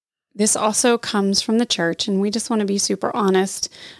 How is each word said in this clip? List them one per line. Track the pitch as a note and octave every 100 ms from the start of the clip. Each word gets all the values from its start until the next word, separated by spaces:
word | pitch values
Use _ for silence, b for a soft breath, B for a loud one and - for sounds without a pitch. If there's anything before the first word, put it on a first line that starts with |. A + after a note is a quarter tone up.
| _ _ _
this | G3 G#3 -
also | G#3+ G#3+ A#3+ A#3
comes | - G#3 G3 G3+
from | - A3
the | A#3+
church, | - E3 E3 -
and | F#3+
we | G#3
just | A3 -
wanna | A3
be | G3+ G3+
super | - G3 -
honest | - G3 F#3+ G3 - - B B